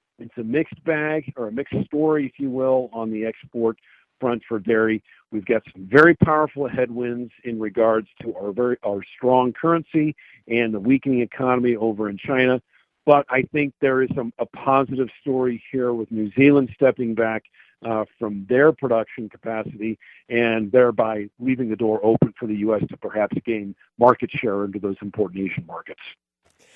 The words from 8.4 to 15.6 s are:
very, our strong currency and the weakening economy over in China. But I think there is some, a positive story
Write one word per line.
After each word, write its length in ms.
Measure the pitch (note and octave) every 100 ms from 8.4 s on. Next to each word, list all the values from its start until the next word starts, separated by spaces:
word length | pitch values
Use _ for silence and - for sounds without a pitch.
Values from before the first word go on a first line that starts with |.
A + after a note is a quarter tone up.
| G2+
very, 240 | G2 B2 A#2
our 180 | G#2+ G2+ - -
strong 360 | B2 B2+ B2+
currency 640 | - D#3+ E3 D#3+ D#3+ D3+ - - _ -
and 280 | A2+ A#2
the 60 | G#2+
weakening 400 | G#2 C3+ C#3+ B2+
economy 560 | A#2 - B2+ B2+ B2 A2+
over 340 | A2+ G#2 G#2+
in 80 | G2+
China. 420 | - C3 B2+ B2+ - _ _ _ -
But 180 | C#3+ -
I 120 | B2+ -
think 200 | D3+ C#3+ -
there 220 | C#3 C3
is 80 | B2+
some, 200 | C3 A#2+ -
a 60 |
positive 640 | A#2 - - C3+ C3 C3 B2 -
story 400 | D3 C3 B2+ A2+